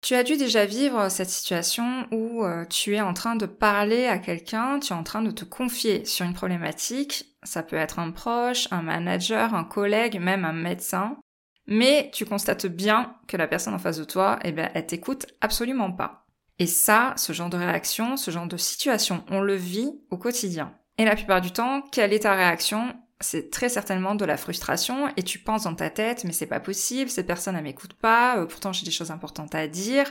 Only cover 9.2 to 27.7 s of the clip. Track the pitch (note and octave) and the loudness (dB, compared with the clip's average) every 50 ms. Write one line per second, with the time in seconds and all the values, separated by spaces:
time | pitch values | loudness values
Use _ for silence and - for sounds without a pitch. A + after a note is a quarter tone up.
9.2 | F3+ - A3 A3 A3+ A3+ A3+ F3+ E3 - - - G3+ G3+ G#3 G#3+ A#3 A#3+ A3+ F#3+ | 0 0 2 2 2 2 2 0 -2 -2 -2 0 2 2 4 2 2 2 0 0
10.2 | E3+ F#3 F#3+ G3 F3+ D#3+ D#3+ E3 E3 F3 F3+ F3+ - - - F#3 F#3+ A3 C#4+ - | 0 0 0 0 0 -2 -2 -2 -2 -4 -4 -4 -4 -4 -2 -2 -2 -2 -6 -8
11.2 | - _ _ _ _ _ _ _ _ - G3+ G#3+ A#3+ C4 C#4+ D4 C#4+ C#4+ - - | -14 _ _ _ _ _ _ _ _ 0 4 6 8 8 8 6 4 2 -4 -8
12.2 | A3 - G#3+ G3+ - - G3 F#3+ - F#3+ E3+ E3 F#3+ G#3 G#3+ A3+ B3 B3 - - | -6 -2 -2 -2 2 2 0 2 0 -4 -4 0 2 4 4 4 4 0 -8 -18
13.2 | _ _ - F3+ D#3+ D#3 - E3 - A3 G#3 F3 F3+ F3+ E3 D#3 D#3 - - F3+ | _ _ -2 0 0 2 0 -2 -2 -2 -4 -2 -2 -2 -2 -2 -6 -4 0 2
14.2 | F#3+ G3 A3 - - F3 D#3 D#3 D#3+ - - E3+ D#3+ - - F3 F3 - C4+ C4+ | 4 4 4 2 0 -4 -2 -2 -2 -2 -2 -4 -4 -4 -6 -6 -4 -4 -4 -4
15.2 | - - - _ - A3 A3 - A#3 A#3+ C4+ C4 G#3+ F#3+ F3+ F#3 - - - - | -6 -16 -8 _ -2 0 0 0 -2 -2 0 0 -2 -2 -2 -4 -6 -6 -6 -12
16.2 | _ _ _ _ _ _ _ _ F3 E3 - - - - G#3+ A3 A#3+ C4 - - | _ _ _ _ _ _ _ _ 0 2 2 2 4 6 6 6 6 4 0 -2
17.2 | - - E3 D#3+ E3+ F3 F3+ F3+ F3 F3+ E3+ E3+ E3+ - - - A3 A#3 C4 C4+ | -4 -4 -4 -4 -4 -4 -2 0 0 2 0 0 0 -2 -2 -2 -2 -2 -2 -2
18.2 | - - D#3+ E3+ E3+ F3 F3+ E3+ - - - - - D4 B3 G#3 - - F#3+ E3+ | -4 -4 -4 -4 -4 -6 -4 -4 -4 -4 -2 0 2 2 2 2 2 0 0 -2
19.2 | - - F#3+ G3 G3 G3+ G3+ F#3+ F3+ F3+ F3+ G3+ A#3+ C#4+ D4+ - _ _ - F3+ | -4 -2 -2 0 2 2 2 0 0 -4 -2 -2 -2 -2 -4 -6 _ _ -10 -4
20.2 | - A#3 A#3+ A#3+ - G3 F3 D#3+ D3 - - _ _ _ _ - A3 A3 G#3 G#3+ | -4 -2 -2 0 -2 -2 -2 -4 -6 -8 -10 _ _ _ _ 2 4 4 4 2
21.2 | G#3+ - G3 F#3 F3+ F3+ F3+ - A#3 B3 C4+ C#4 C#4 - - - A3 G3+ G3+ G#3+ | 4 2 2 4 2 0 -2 -2 -2 0 0 -2 -4 -4 2 2 4 4 4 4
22.2 | G#3+ G#3+ G3 F#3+ F#3 F3+ E3+ E3+ - - G3+ G#3+ A#3 B3+ - - _ _ _ _ | 4 4 4 6 6 4 4 4 0 -2 -2 -2 -4 -4 -8 -10 _ _ _ _
23.2 | - - - D#3+ - - - - - B3 B3 - G3+ - G3 F#3 F#3 F#3+ G#3 G#3 | -6 -4 -4 -4 -4 -4 -6 -2 -2 0 0 -2 -2 -2 -2 0 0 0 0 0
24.2 | G3+ E3 D3 C#3 - - D3 - - - - E3+ - - B3 C4+ C#4+ C#4+ D4 - | 0 0 0 -2 -2 -6 -6 -6 -2 -2 0 0 0 -2 0 -2 -2 -2 -2 -2
25.2 | F3+ F#3 - - - - A3 A3 G#3+ F3 D#3+ E3+ E3 D#3+ - - G#3+ A3+ A#3+ A#3+ | -4 -4 -6 -6 -2 -2 -2 0 0 -2 -2 -2 -4 -4 -2 0 0 0 0 -2
26.2 | - F3+ E3 - D#3+ D3+ - - - - G3 G3+ - - B3 B3+ C4+ B3+ B3 - | -4 -4 -4 -4 -4 -2 -4 -4 -4 -4 -4 -2 -2 -2 0 -2 -2 -2 -2 -4
27.2 | F3+ F3+ F3 F3 - - F#3 E3+ D#3 D3 | -2 -2 -4 -4 -2 -4 -4 -4 -4 -6